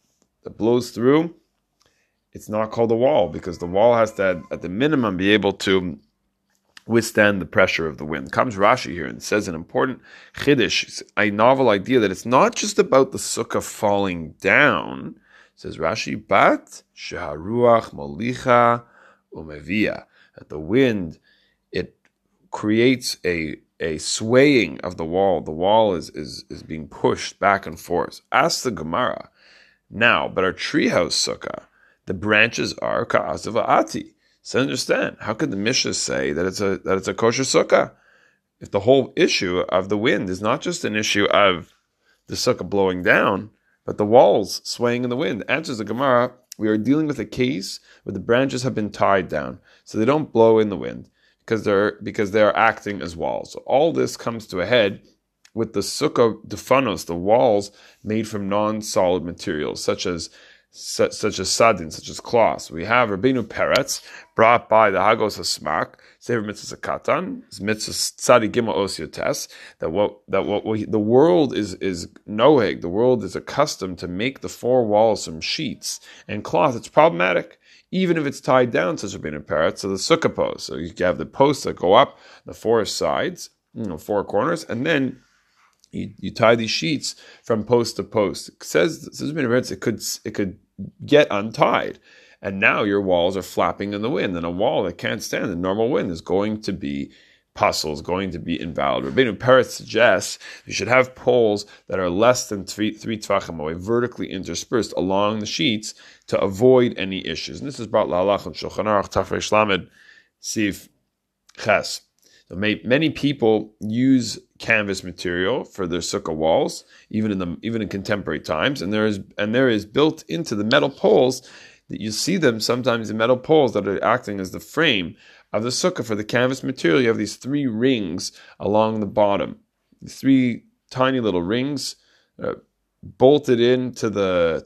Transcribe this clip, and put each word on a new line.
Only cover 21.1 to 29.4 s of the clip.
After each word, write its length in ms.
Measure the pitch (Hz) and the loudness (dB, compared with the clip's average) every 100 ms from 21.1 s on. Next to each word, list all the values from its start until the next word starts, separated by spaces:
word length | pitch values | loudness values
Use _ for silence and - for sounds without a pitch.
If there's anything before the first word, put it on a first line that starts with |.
| - _ _ _ _ _ | -12 _ _ _ _ _
it 240 | - 87 _ _ _ _ _ _ | -8 -8 _ _ _ _ _ _
creates 680 | - 107 110 120 127 127 - | -6 0 4 4 2 -4 -6
a, 340 | 90 85 78 - _ _ | -4 -4 -4 -10 _ _
a 200 | 82 78 | -6 -6
swaying 800 | - - 110 127 143 135 90 67 | -6 -6 2 4 6 4 2 -4
of 180 | - 90 | -10 -8
the 80 | 82 | -4
wall. 360 | 87 98 85 | 0 2 0
The 100 | 76 | -4
wall 420 | 78 90 110 110 | -4 2 4 4
is, 160 | 87 71 | 0 -6
is, 340 | - 71 - - | -12 -12 -12 -16
is 140 | - | -18
being 240 | - 78 76 | -12 -12 -12
pushed 500 | - 127 107 - - | -4 -2 -2 -6 -2
back 300 | 95 98 - | 0 0 -2
and 120 | 82 | -14
forth. 420 | - 87 64 - _ | -4 -4 -4 -8 _
Ask 320 | 120 156 - | 0 2 0
the 80 | 131 | -4
Gemara, 580 | 92 78 85 123 - - _ | -6 -6 -4 -2 -4 -12 _